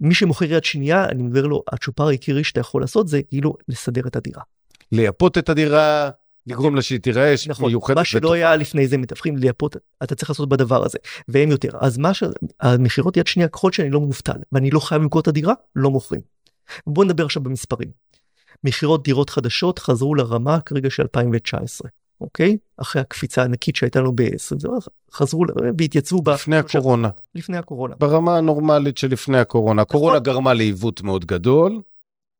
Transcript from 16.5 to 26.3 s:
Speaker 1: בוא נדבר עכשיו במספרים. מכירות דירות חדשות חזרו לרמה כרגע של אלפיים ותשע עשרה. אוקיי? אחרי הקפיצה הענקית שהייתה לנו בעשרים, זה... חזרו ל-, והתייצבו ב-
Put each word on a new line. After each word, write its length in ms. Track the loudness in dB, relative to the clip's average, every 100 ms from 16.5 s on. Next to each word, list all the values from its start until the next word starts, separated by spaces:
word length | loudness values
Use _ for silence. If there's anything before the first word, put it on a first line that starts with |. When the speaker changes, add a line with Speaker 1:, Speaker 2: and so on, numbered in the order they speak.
| _ -20 -14 -4
Speaker 1:
בוא 180 | 0
נדבר 200 | 2 2
עכשיו 180 | -2 -4
במספרים. 480 | -6 -6 -6 -8 -8 -16 _ _ _ _ _ _
מכירות 400 | -4 0 2 2
דירות 260 | 2 0 0
חדשות 480 | -2 -4 -2 -2 -2
חזרו 360 | -2 0 0
לרמה 460 | 0 0 0 0 -2
כרגע 300 | -2 -4 -4
של 120 | -6
אלפיים 280 | -6 -2 0
ותשע 240 | 0 -2 -8
עשרה. 260 | -8 -12 -16 _ _ -18
אוקיי? 360 | -10 0 0 0 _ -14
אחרי 260 | -6 -4
הקפיצה 400 | -6 -8 -6 -2
הענקית 340 | -2 -2 -4 -2
שהייתה 240 | -2 0
לנו 160 | 0 2
בעשרים, 440 | 0 -2 -8 -8
זה... 80 | -6 -6 -8 _ _
חזרו 320 | -4 -2 0
ל-, 40 | -2 -2 -2 -2
והתייצבו 440 | 0 0 0 0
ב- 60 | 0